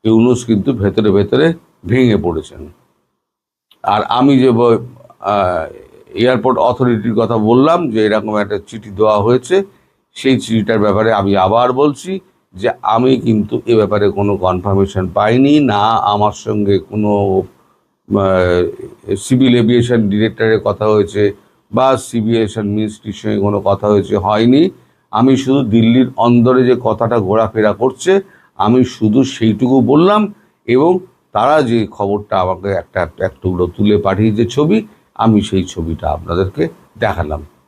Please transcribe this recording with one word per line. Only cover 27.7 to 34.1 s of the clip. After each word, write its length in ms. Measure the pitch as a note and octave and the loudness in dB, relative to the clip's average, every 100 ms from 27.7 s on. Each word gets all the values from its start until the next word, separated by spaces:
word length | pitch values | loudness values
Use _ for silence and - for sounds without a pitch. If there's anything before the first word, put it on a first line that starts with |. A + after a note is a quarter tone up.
করছে, 480 | G2+ C3 C3 F3 G3 F#3+ _ _ | 0 -4 -2 0 0 -2 _ _
আমি 300 | - G2+ B2 | -4 2 2
শুধু 400 | B2 - A2 A2+ | 2 0 0 0
সেইটুকু 560 | C3+ - A2 G#2 B2 C3+ | 0 0 -2 0 0 2
বললাম 540 | A2+ D3 F3+ G#3 G#3 - _ _ - | 2 2 4 2 -2 -6 _ _ -2
এবং 320 | B2 D#3+ F#3 F3+ _ _ | 2 2 0 -4 _ _
তারা 300 | G#2 B2 D#3 | -2 2 2
যে 240 | C3 A#2 G#2 | 2 -2 -2
খবরটা 500 | - G2+ G2+ G#2 G2 | -4 -4 -4 -4 -2
আমাকে 280 | F#2 F#2 G2 | -2 -4 -4
একটা, 420 | F#2+ - F#2+ E2+ - | -6 -6 -6 -6 -4
এক 140 | F#2 - | -8 -4
টুকরো 240 | F#2 F2+ F2+ | -6 -2 -4
তুলে 320 | - G#2 G#2 | 0 0 2
পাঠিয়েছে 460 | F#2+ | 0